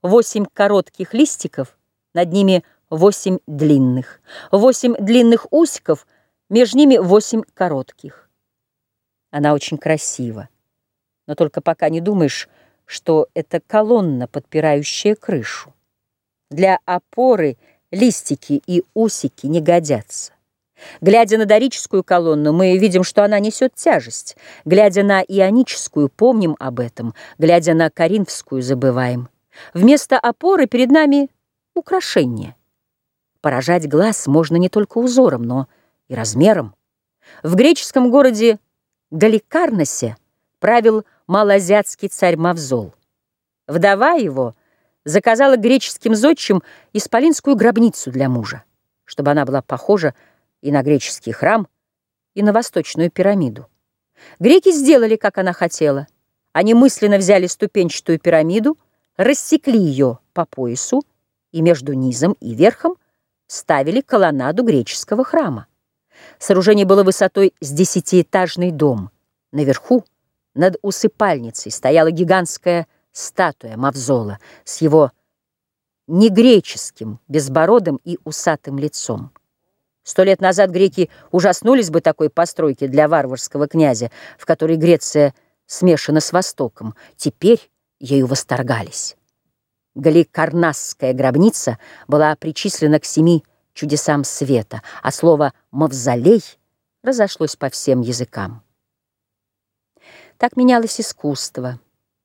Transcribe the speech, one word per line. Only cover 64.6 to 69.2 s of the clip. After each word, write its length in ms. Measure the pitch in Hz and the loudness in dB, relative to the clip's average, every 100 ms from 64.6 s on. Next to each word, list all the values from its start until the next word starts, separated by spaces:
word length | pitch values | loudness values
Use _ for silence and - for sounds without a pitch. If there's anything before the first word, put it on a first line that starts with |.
греческого 640 | 240 147 110 - - 214 | 0 0 -2 -10 -6 -6
храма. 420 | 262 330 247 117 - _ _ _ _ _ - _ | -2 -2 -2 -8 -14 _ _ _ _ _ -20 _
Сооружение 460 | - 190 190 208 | -2 2 4 4
было 180 | 190 196 | 4 4
высотой 520 | 190 - 185 - 196 _ | 4 2 -2 2 0 _
с 100 | 143 | -10
десятиэтажный 1000 | 143 185 185 - 185 160 190 180 - 175 | -2 0 0 0 0 2 -2 -2 -2 -4
дом. 400 | 151 147 113 95 _ | 0 0 0 -8 _